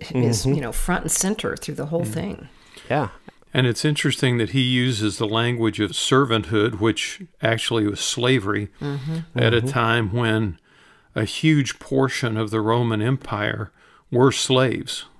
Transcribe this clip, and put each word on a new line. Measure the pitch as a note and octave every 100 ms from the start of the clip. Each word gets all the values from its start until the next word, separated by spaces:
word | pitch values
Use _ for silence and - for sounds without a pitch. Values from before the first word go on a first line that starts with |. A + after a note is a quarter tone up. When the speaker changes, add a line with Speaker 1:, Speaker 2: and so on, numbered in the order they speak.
| -
Speaker 1:
is, | C3 B2 A#2
Speaker 2:
Mm-hmm. | C3
Speaker 1:
you | C#3+
know, | A#2+
front | - - F3+
and | E3
center | - F#3+ G#3+ - -
through | - C#3+
the | D3
whole | E3
Speaker 3:
Mm. | A#2+
Speaker 1:
thing. | A#2+ G3 - - - - - -
Speaker 2:
Yeah. | C#3 A#2+ - - - -
Speaker 3:
And | C3 B2+
it's | A#2 D3+
interesting | D3 C#3+ - B2+ A#2+
that | G#2+
he | C3+
uses | B2+ B2+ B2 G#2+ G#2+ F#2+
the | A2
language | A2+ A#2+ A#2+ A2+ G2+
of | G2+
servanthood, | - - C3 C3+ A2+ F#2+ A2 A2 G2+
which | A2 G#2+ - - F#3 -
actually | A2+ A2+ - A#2 G#2
was | G2+
slavery, | - - B2 C3 G2 G#2 G#2 -
Speaker 1:
Mm-hmm. | C#3+ C#3+ C#3 D#3+ D#3+
Speaker 3:
at | B2+ A#2
a | A#2
Speaker 2:
Mm-hmm. | B2
Speaker 3:
time | C3 A2+ A#2 G#2+
when | A#2 A#2 A2 G#2+ F2 _ _ - _ _
a | -
huge | A2 - D#3+ D3 C3+ -
portion | - C3+ C3 - A#2+ A2
of | A2
the | A2
Roman | G#2+ A#2 A#2+ G#2+
Empire | A2+ C3+ - G#2 G#2+ G#2+ G#2+ _ _ _ -
were | A#2+ C3+
slaves. | - - B2+ C3 - - - - -